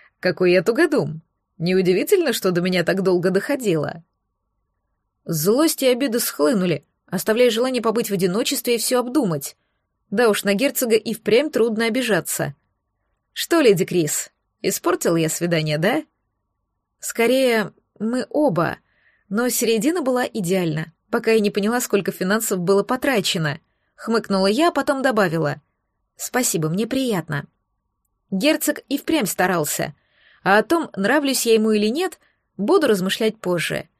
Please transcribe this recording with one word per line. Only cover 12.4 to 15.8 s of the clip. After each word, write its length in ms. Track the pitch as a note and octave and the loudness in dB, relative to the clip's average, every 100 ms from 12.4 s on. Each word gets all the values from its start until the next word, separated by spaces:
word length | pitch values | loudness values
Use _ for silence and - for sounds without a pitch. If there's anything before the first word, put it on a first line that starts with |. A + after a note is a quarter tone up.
| C#3+ C#3+ _ _ _ _ _ _ _ - | -6 -8 _ _ _ _ _ _ _ -10
«Что, 260 | - E4+ | 0 4
леди 220 | C4 F#3+ | 6 4
Крис, 460 | F3+ F3+ D3+ - - _ _ _ | 2 -2 -2 -4 -8 _ _ _
испортил 540 | - - E4+ F4 A3 E3+ | -6 -4 -2 0 0 0
я 120 | D#3+ | 0
свидание, 520 | - F3 E3 D#3 | -2 -2 -2 -2
да?» 240 | D3+ | 0